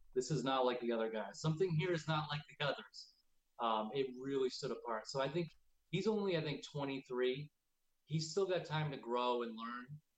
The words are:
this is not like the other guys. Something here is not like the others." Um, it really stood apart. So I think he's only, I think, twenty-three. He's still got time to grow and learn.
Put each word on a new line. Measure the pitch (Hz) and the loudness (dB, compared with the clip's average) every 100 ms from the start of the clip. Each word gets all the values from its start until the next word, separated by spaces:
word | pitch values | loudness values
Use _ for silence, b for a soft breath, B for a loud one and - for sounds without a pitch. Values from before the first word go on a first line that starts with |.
| - 131 | -4 -2
this | 127 | 0
is | 147 | 0
not | 123 131 123 | 2 4 4
like | 120 | 2
the | 117 | 2
other | 113 113 | 2 0
guys. | 107 98 - | -2 -4 -2
Something | 156 156 190 | 0 2 2
here | 160 180 | 4 2
is | 170 - | 2 2
not | 156 151 | 0 0
like | 147 - - | -4 -6 -4
the | 143 | -2
others." | - - - - _ _ _ _ - | -2 -8 -16 -20 _ _ _ _ -2
Um, | 117 110 107 | 0 2 0
it | 139 131 123 | 0 0 -2
really | 135 139 127 | -2 2 0
stood | - 131 | 0 -4
apart. | 117 117 110 - | -4 -4 -4 -2
So | 135 | -2
I | 139 | 0
think | 165 165 - _ _ _ | 0 -4 -8 _ _ _
he's | 180 196 | 0 2
only, | 208 196 165 | 2 2 2
I | |
think, | 147 143 - | 0 -4 -6
twenty-three. | 147 139 135 - 123 127 131 147 _ _ _ _ _ - | -4 -2 -4 -4 2 2 2 -4 _ _ _ _ _ -4
He's | 156 - | -2 0
still | - 190 | 0 2
got | 175 - | 2 0
time | 151 151 | 0 0
to | 135 | -2
grow | 117 123 123 123 | -2 2 4 2
and | 117 113 | 0 -4
learn. | 117 123 123 151 - | -8 -8 -10 -14 -16